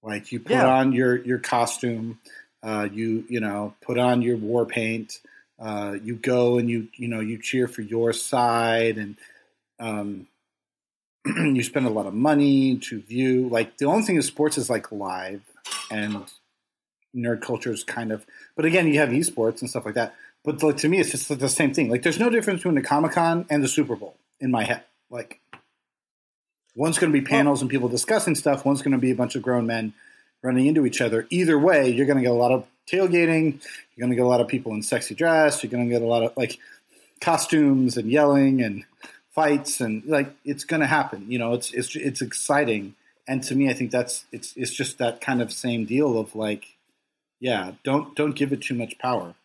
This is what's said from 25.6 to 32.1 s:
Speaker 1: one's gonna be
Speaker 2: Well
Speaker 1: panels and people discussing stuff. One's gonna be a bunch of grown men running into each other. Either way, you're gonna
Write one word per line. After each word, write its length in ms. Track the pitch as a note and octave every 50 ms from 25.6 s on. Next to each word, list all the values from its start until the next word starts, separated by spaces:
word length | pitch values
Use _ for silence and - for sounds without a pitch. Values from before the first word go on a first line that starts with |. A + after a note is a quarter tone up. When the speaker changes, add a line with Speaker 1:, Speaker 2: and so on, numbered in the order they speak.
| _ _ _ _ _ _ _ _ _ _ _ _ _ _ _ _ _ _ _ _ _ _ _
Speaker 1:
one's 220 | A#2 C#3+ D#3+ D#3
gonna 140 | - F3+ D#3+ D3+
be 60 | C#3
Speaker 2:
Well 100 | C#3 C3+
Speaker 1:
panels 320 | C#3+ C#3 C#3 C#3+ C#3+ C3
and 80 | C3 B2
people 200 | C3+ C3 B2 A#2+
discussing 440 | A#2+ B2 - - A3+ G#3+ - F#3 D3+
stuff. 300 | - - - C#3 C3 -
One's 160 | C#3 C#3+ C#3
gonna 160 | - C#3+ C3+
be 140 | B2 B2 B2+
a 40 | B2+
bunch 200 | A#2+ B2 A#2 -
of 60 | A#2+
grown 260 | - C3 B2 A#2+ A2+
men 260 | A#2 A#2 A2+ A2 G#2+ - _ - - - _ _ _ _ _
running 240 | - C3 B2+ B2+ C3
into 200 | C#3+ D#3 D#3+ C#3
each 160 | A#2+ - -
other. 260 | B2+ A2+ A2+ A2+ A2+ -
Either 300 | E3+ F3+ F3+ E3 D#3 C#3+
way, 300 | D3 F#3 F3 D3 C3+ B2+
you're 180 | A#2+ A#2+ C#3
gonna 140 | C3+